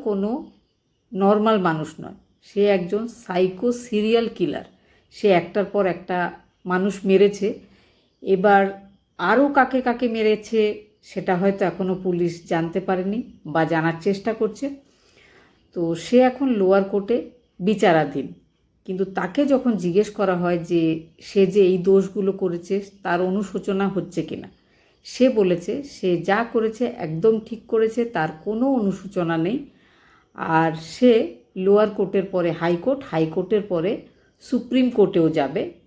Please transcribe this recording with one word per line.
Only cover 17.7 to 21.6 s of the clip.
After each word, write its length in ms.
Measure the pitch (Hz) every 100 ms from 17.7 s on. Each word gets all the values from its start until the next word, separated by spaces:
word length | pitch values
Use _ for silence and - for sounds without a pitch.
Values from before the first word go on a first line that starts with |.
| 196 208 160 139 139 - - _ _ _ _
কিন্তু 200 | - 185
তাকে 360 | 190 - 180 285 294
যখন 260 | 262 247 196
জিজ্ঞেস 340 | 175 185 214
করা 260 | - 190 175
হয় 220 | 175 175
যে 240 | 175 170 160 160 - _
সে 220 | - 196 185
যে 160 | 202